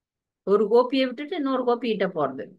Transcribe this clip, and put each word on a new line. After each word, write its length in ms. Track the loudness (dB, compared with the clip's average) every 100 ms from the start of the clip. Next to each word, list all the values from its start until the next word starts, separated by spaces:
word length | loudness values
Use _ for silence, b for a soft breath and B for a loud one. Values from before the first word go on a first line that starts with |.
| _ _ _ _ 0
ஒரு 180 | 2 4
கோபியை 400 | 4 4 2 0
விட்டுட்டு 300 | -4 -8 -6
இன்னொரு 280 | -2 -2
கோபிகிட்ட 420 | 0 -2 -2 -2 -2
போறது, 360 | -2 -4 -4 -14